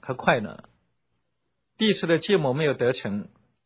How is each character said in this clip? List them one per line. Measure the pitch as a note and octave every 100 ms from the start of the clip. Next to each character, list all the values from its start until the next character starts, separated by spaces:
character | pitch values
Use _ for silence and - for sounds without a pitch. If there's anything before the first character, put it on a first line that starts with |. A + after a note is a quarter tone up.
和 | -
快 | B2+ - C#3
乐 | G#2
呢？” | - - _ _ _ _ _ _ _ _ _ _ -
第 | A3
一 |
次 | F#3+ E3+
的 | E3
计 | - G3
谋 | C#3+
没 | C3
有 | D#3
得 | B2+ B2
逞， | C3 A2 G#2 - _ _ _